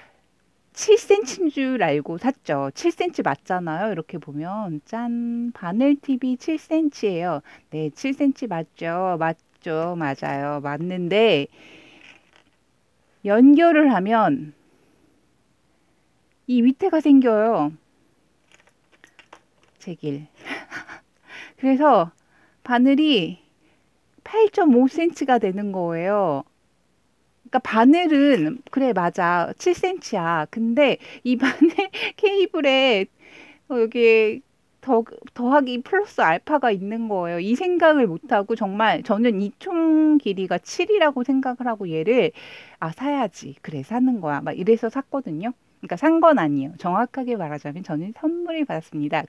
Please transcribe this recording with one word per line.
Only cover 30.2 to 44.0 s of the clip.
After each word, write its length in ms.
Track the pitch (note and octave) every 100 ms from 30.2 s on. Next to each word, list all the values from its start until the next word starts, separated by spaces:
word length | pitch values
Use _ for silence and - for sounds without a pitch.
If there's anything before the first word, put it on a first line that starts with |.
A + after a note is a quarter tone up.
| E3 E3 D3+
근데 480 | A#3 A3+ A#3 C#4 E3+ - -
이 120 | A#3+ B3+
바늘 340 | C4+ - D#4+
<laughs> 460 | - F#4+ - G#4+ -
케이블에, 880 | G4 G4 F4+ E4 C#4+ C4 C4 G3+ G3 _ _ - - _ -
어, 120 | B3
여기에 600 | A3+ B3 A3+ A3+ A3 A#3+ - _ _ _ -
더, 160 | A#3 A#3 - -
더하기 480 | - A#3+ D4 B3+ B3
플러스 380 | - G4 G#4 -
알파가 500 | F3+ F3 - D4+ B3
있는 380 | G3 G3 A3+ A3+
거예요. 320 | F#3+ E3+ F3
이 160 | F#3+ B3
생각을 500 | F4+ F4 E4 D4 A3
못하고 480 | E3 - G#3+ G3+
정말 480 | A3+ G3 G3+ A3 E3
저는 400 | - G#3 A#3+ F#3+
이 80 | G3+ -
총 600 | F#4+ E4+ D#4+ D#4 D#4 D4
길이가 400 | - F#3+ F3+ F3+
칠이라고 640 | - - F4+ G#4 D4+ B3+
생각을 420 | B3 C4+ C4 B3 B3
하고 240 | A3 F#3
얘를 400 | D#3+ D#3+ B3+ D#3+ - - - - -
'아, 140 | E3
사야지. 640 | - C#4 C#4+ A3 - - C3+
그래, 200 | - D3+
사는 380 | C3+ A#3